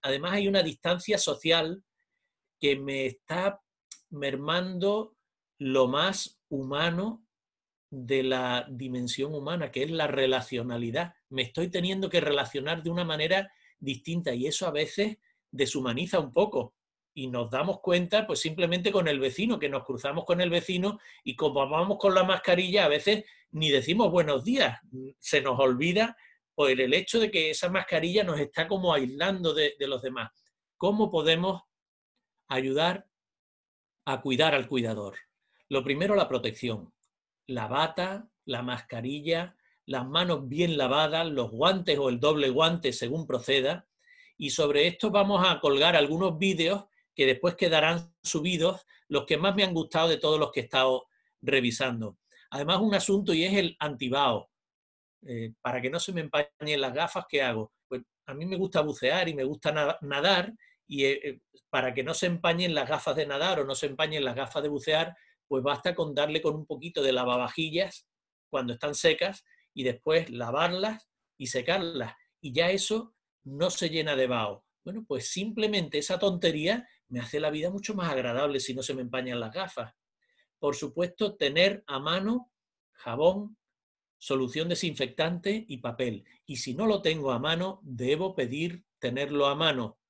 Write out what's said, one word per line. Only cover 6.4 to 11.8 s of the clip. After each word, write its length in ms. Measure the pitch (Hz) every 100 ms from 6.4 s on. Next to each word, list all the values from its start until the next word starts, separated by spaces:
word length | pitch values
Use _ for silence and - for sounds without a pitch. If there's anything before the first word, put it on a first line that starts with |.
| _
humano 760 | 143 131 143 165 170 208 226 _ _ _ _ _ _ _
de 320 | 139 123 135
la 440 | 131 127 127 123 123
dimensión 640 | 127 131 123 123 - 139
humana, 380 | 151 139 170 151
que 100 | 131
es 80 | 143
la 160 | 165 147
relacionalidad. 1080 | 135 131 131 120 127 123 120 117 127 170 _ _
Me 120 | 135
estoy 280 | 120 - 175
teniendo 380 | 156